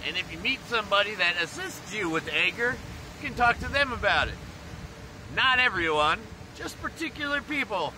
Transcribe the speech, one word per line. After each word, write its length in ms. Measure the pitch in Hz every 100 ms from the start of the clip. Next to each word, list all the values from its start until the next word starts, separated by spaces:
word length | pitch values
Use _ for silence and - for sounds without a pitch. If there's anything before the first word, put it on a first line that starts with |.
| 139
and 80 | 175
if 160 | 165
you 80 | 160
meet 180 | 226 262 -
somebody 480 | 233 214 202 202
that 260 | 208 175 175
assists 540 | 165 - 370 - -
you 160 | 202 175
with 180 | 160 156
anger, 420 | 151 180 185 240 254 - - - -
you 60 | 285
can 80 | 233
talk 240 | 240 233
to 80 | 254
them 240 | 277 277
about 340 | 226 202 160 120
it. 80 | 98 - - - - - - - - - 196
Not 240 | 254 254
everyone, 580 | 254 185 165 151 151 175 - - - -
just 240 | 339 -
particular 640 | 320 - 320 - 285 285
people. 500 | 285 294 226 196 147